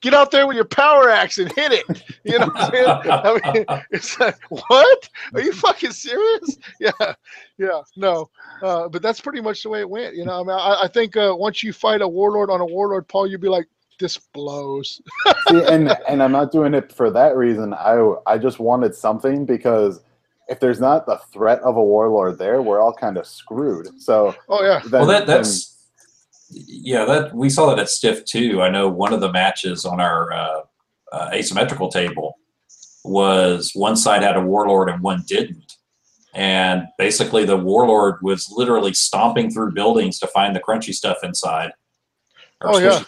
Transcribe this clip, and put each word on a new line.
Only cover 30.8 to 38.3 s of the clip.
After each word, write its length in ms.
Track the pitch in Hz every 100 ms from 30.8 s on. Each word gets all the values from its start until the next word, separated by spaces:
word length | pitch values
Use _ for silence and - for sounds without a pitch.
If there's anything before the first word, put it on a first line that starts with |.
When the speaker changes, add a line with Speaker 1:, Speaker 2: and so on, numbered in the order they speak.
| _ _ _
Speaker 3:
uh, 160 | - -
asymmetrical 580 | 98 - 98 - - 92
table 480 | 90 87 76 78 - _ _ _ _ - _ 98
was 680 | 98 98 95 92 87 -
one 220 | 98 104 113
side 260 | 113 101
had 140 | 101 92
a 60 |
warlord 480 | 92 101 104 98 92
and 120 | 87
one 220 | 95 90 -
didn't. 500 | 101 113 175 - - _ _ _ _ _
And 540 | 95 98 95 92 90 85 -
basically 480 | 98 - 113 113 98
the 100 | 95
warlord 580 | 90 107 123 107 101 87
was 300 | 92